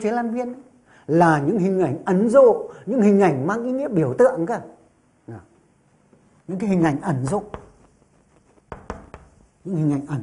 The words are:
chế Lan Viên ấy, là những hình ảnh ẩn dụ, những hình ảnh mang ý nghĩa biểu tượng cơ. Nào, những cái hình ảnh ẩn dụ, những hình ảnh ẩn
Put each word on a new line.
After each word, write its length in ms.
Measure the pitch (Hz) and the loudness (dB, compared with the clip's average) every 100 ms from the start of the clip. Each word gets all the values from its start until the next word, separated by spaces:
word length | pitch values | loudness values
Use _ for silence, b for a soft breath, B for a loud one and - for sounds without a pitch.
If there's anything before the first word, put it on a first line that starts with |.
chế 100 | 208 | 0
Lan 180 | 240 233 | -4 -4
Viên 240 | 240 240 | -6 -8
ấy, 80 | 254 - _ b b - | -12 -20 _ b b -2
là 340 | 165 170 147 | 2 4 4
những 180 | 139 214 | 0 0
hình 220 | 190 185 | 0 0
ảnh 240 | 156 160 | -2 -2
ẩn 240 | - 185 226 | -2 0 4
dụ, 400 | 269 247 165 - B 185 | 6 6 4 -4 B -4
những 160 | 254 | 2
hình 180 | 208 196 | 4 4
ảnh 260 | 185 135 156 | 4 0 -2
mang 180 | 226 | -4
ý 80 | 247 | -4
nghĩa 160 | 262 294 | -6 -2
biểu 260 | 185 135 135 | 0 0 2
tượng 280 | 247 170 170 | 2 2 -4
cơ. 140 | - - - _ _ _ _ - | -6 -10 -20 _ _ _ _ -18
Nào, 140 | 110 - _ _ _ _ _ _ _ _ _ - | -18 -20 _ _ _ _ _ _ _ _ _ -12
những 100 | 185 | -6
cái 100 | 214 | 0
hình 140 | 185 | 2
ảnh 180 | 160 139 | 2 0
ẩn 260 | - 131 131 | -4 -4 -2
dụ, 160 | 202 - - - _ _ _ _ _ _ _ _ _ _ - - - - - - _ _ _ | -4 -6 -16 -20 _ _ _ _ _ _ _ _ _ _ -18 -14 -16 -18 -20 -20 _ _ _
những 120 | 185 170 | -6 -2
hình 160 | 151 | 0
ảnh 140 | 139 139 | -2 -4
ẩn 140 | 135 | -6